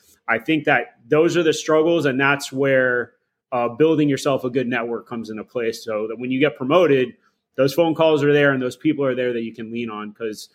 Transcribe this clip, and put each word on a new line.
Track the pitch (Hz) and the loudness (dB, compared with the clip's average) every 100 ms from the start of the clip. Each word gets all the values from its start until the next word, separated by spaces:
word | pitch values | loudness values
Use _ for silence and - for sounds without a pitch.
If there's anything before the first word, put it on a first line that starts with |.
| _ _ - | _ _ -4
I | 117 | -4
think | 135 156 | 0 0
that | 151 127 - _ 117 | 2 0 0 _ -2
those | 147 165 160 | 2 2 2
are | |
the | 160 | 0
struggles. | 143 - 156 160 170 | 0 2 2 4 2
And | 143 131 | 0 2
that's | 139 139 - | 2 2 -2
where, | 135 139 135 127 123 113 _ _ _ _ | -2 2 2 2 -2 -4 _ _ _ _
uh, | 123 120 | -4 -4
building | 117 156 151 147 | 2 2 4 2
yourself | 135 147 131 | 0 0 -2
a | 127 | -2
good | 127 120 | -4 -4
network | 127 117 113 - | -4 -4 -8 -8
comes | 117 107 | -12 -10
into | 107 | -12
place, | - 123 113 110 | -10 -6 -6 -6
so | 113 107 110 | -6 -6 -6
that | 110 | -8
when | 127 | -4
you | 131 | 0
get | 147 - | 0 0
promoted, | 131 165 165 135 123 - _ _ _ | 0 2 4 4 0 -6 _ _ _
those | - 139 | 0 0
phone | 170 165 | 2 0
calls | 160 160 156 | 2 2 4
are | 143 | 4
there | 147 143 | 4 4
and | 135 | 2
those | 127 - | -4 -4
people | 156 139 | -2 0
are | 139 | -2
there | 123 123 | -2 -2
that | 117 | -4
you | 113 | -6
can | 113 113 | -10 -10
lean | 117 117 | -8 -8
on, | 107 104 | -10 -12
'cause | 104 113 107 - | -10 -10 -10 -16